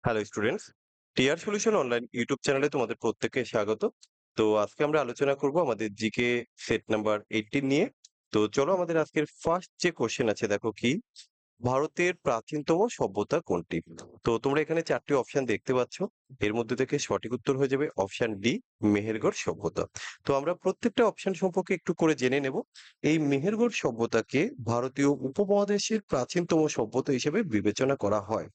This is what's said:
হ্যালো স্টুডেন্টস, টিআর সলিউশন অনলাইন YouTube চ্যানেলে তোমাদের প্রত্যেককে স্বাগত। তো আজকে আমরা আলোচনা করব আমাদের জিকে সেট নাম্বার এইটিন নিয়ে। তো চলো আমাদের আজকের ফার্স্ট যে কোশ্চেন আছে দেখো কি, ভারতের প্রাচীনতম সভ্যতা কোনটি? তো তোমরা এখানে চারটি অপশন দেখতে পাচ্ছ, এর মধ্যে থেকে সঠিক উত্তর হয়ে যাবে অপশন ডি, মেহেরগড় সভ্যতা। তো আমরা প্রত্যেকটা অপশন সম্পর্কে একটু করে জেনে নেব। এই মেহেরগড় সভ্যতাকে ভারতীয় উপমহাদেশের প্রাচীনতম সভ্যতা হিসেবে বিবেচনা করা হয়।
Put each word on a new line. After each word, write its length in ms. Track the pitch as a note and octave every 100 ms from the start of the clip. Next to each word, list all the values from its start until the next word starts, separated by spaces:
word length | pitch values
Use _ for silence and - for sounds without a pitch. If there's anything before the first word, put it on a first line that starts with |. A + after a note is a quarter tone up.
হ্যালো 200 | - A2
স্টুডেন্টস, 460 | G#2 - G#2+ F#3+ - _ _ _ _
টিআর 220 | - C3 E3+
সলিউশন 400 | G#3+ G#3 A3+ G#3
অনলাইন 280 | C3 A#2+
YouTube 380 | A#2+ B2 A#2+ C#3
চ্যানেলে 260 | - C3+ C#3+
তোমাদের 280 | C#3+ A2 A2+
প্রত্যেককে 480 | D3+ C#3 A#2 C3+
স্বাগত। 420 | A#2 A2+ G2+ A2 G#3 _ - _ _ -
তো 200 | A2 G#2+
আজকে 280 | G2+ -
আমরা 160 | D3 D#3
আলোচনা 340 | B2 A#2+ C#3
করব 260 | C#3 C#3+ D3+
আমাদের 340 | D#3 G#2+ A2
জিকে 500 | G#2 A2 A2+ A#2+ A#2+ A#2 _
সেট 340 | - A2 -
নাম্বার 300 | G#2+ G#2+ G#2 -
এইটিন 360 | A2 G#2+ C#3 C3+
নিয়ে। 240 | C#3 B3 _ - _ _
তো 160 | G#2+ G#2+
চলো 260 | - C#3
আমাদের 220 | F#3+ E3+ D#3+
আজকের 300 | D3+ - D3 -
ফার্স্ট 260 | - F3 - _
যে 120 | F3
কোশ্চেন 380 | - A2+ - A#2+
আছে 200 | G2+ G#2+
দেখো 240 | G#2 A2+
কি, 280 | G#2 A#2 E3+ - - - _ _ _
ভারতের 500 | B2 C3 D#3 - F3
প্রাচীনতম 760 | F3 - A#2 - D3+ C#3+ E3+ A#3
সভ্যতা 520 | - A#2 G2 G#2 D#3
কোনটি? 400 | - F2 E2+ E2 - E2 - -
তো 140 | - A#2
তোমরা 220 | C3+ C#3+
এখানে 220 | D3+ D#3+
চারটি 320 | D#3+ C3 -
অপশন 320 | C#3+ A2+ C#3+ B2+
দেখতে 280 | G2 -
পাচ্ছ, 280 | B2+ A#2+ - F#3+ _ _ C3
এর 140 | G#2+
মধ্যে 220 | A2 A2+ B2
থেকে 220 | C3 D3
সঠিক 340 | - G2+ A2
উত্তর 240 | B2 - C3+
হয়ে 120 | C#3
যাবে 200 | C3+ D3+ -
অপশন 380 | G2 - A#2+
ডি, 260 | G2+ G#2+ G3+ _ _
মেহেরগড় 520 | G#2+ G#2 A2 G#2+ E3 -
সভ্যতা। 500 | - E2 E2+ - - - - -
তো 100 | -
আমরা 200 | C3+ D3
প্রত্যেকটা 520 | F3 F#3 F#3+ A#3+ - A3+
অপশন 280 | - -
সম্পর্কে 400 | F3+ F#3 F#3 F3+
একটু 200 | F3+ -
করে 200 | E3+ D#3+
জেনে 260 | D3 B2 C3+
নেব। 200 | C#3 D#3+ - - - _
এই 160 | D3+ D#3+
মেহেরগড় 520 | C#3+ C#3 E3+ G#3+ A#3
সভ্যতাকে 760 | - C#3+ A2+ A#2 A#2 A2 C3 G#3 D4+
ভারতীয় 440 | A2+ A#2 C3 - C#3+
উপমহাদেশের 960 | C#3+ C3 C#3 G3 G3+ G3+ G#3 - A3
প্রাচীনতম 680 | - C#3+ B2 F3 F3 E3 D3+
সভ্যতা 440 | - A2 A#2+ C#3+
হিসেবে 300 | C3 D3+ F3
বিবেচনা 540 | G3 G#2+ G2+ G2+ C3 C#3
করা 240 | G2+ G#2
হয়। 280 | G2 G#2+ D#2